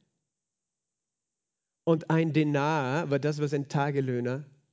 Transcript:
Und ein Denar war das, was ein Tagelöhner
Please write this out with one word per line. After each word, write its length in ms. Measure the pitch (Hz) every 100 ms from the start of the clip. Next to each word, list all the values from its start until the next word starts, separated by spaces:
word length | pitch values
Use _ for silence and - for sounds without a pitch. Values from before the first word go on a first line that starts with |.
| _ _ _ _ _ _ _ _ _ _ _ _ _ _ _ _ _ _ -
Und 220 | 160 -
ein 220 | 160 165
Denar 800 | 147 151 143 147 160 127 147 160
war 80 | 139
das, 200 | 147 147
was 140 | 147
ein 160 | 143 139
Tagelöhner 760 | 147 143 139 131 123 120 135 147 _ _